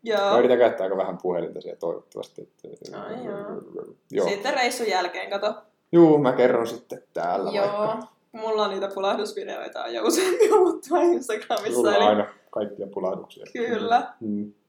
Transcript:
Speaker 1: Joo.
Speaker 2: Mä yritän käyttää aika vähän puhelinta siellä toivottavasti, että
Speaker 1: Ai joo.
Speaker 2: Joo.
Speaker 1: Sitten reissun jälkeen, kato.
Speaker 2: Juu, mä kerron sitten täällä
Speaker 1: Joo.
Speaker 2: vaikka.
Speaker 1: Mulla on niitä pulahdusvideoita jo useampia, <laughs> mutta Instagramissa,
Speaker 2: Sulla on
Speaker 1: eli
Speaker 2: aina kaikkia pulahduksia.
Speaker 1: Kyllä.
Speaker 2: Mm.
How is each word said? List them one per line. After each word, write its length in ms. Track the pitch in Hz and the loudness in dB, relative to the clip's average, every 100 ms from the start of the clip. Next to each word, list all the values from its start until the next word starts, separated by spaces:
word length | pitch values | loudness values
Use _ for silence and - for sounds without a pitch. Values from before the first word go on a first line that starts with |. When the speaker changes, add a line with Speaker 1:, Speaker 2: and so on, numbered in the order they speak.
Speaker 1:
Joo. 280 | 226 208 202 | 0 0 4
Speaker 2:
Mä 60 | 208 | 4
yritän 180 | 123 123 | 6 6
käyttää 260 | 117 - | 6 4
aika 140 | 95 95 | -2 -2
vähän 200 | 92 90 | -2 -2
puhelinta 400 | 90 87 82 - | -2 -2 -4 -8
siellä 180 | 87 85 | -12 -8
toivottavasti, 640 | 82 - _ - - - - _ | -6 -6 _ -14 -14 -16 -20 _
että 380 | - - - 208 | -20 -18 -16 -14
Speaker 1:
Ai 240 | 208 233 247 | -12 -10 -10
joo. 120 | 202 202 - - - 85 - _ | -10 -10 -12 -12 -14 -14 -20 _
Speaker 2:
Joo. 180 | - - | 0 0
Speaker 1:
Sitten 240 | 202 254 | 0 -2
reissun 340 | 277 240 233 220 | 0 0 0 -2
jälkeen, 400 | 185 180 190 196 | -2 -2 -6 -8
kato. 240 | 202 208 214 _ _ _ | -4 -4 -6 _ _ _
Speaker 2:
Juu, 260 | 170 165 147 | 8 8 8
mä 160 | 131 | 4
kerron 340 | 131 123 120 113 | 4 4 4 -2
sitten 360 | 117 _ - _ | -6 _ -18 _
täällä 380 | 170 170 190 180 | -6 -2 -2 -2
Speaker 1:
Joo. 160 | 202 196 | -2 -2
Speaker 2:
vaikka. 400 | 202 214 240 240 _ _ | -2 -4 -4 -10 _ _
Speaker 1:
Mulla 320 | 226 220 214 | -10 -4 -2
on 60 | 208 | -2
niitä 200 | 196 196 | -2 -6
pulahdusvideoita 960 | 196 196 240 208 - - - - - - | -2 -2 -2 -4 -8 -10 -10 -10 -10 -8
jo 160 | 233 | -2
useampia, 520 | 220 - 381 359 427 415 | 0 2 0 2 4 6
<laughs> 40 | 359 | 4
mutta 320 | 320 - 349 | 0 -2 2
Instagramissa, 720 | 349 339 - 214 - - - | 2 0 -2 -8 -4 -6 -2
Speaker 2:
Sulla 160 | 123 120 | 0 2
on 60 | - | 4
Speaker 1:
eli 80 | |
Speaker 2:
aina 240 | 104 104 98 - _ | 4 4 0 -8 _
kaikkia 360 | 110 104 - 98 | -8 -8 -8 -10
pulahduksia. 520 | 98 92 95 - - - | -4 -4 -6 -12 -20 -16
Speaker 1:
Kyllä. 600 | 247 233 226 233 240 254 - | -8 -4 -2 2 0 0 -10
Speaker 2:
Mm. 340 | 110 104 104 _ | -6 -6 -6 _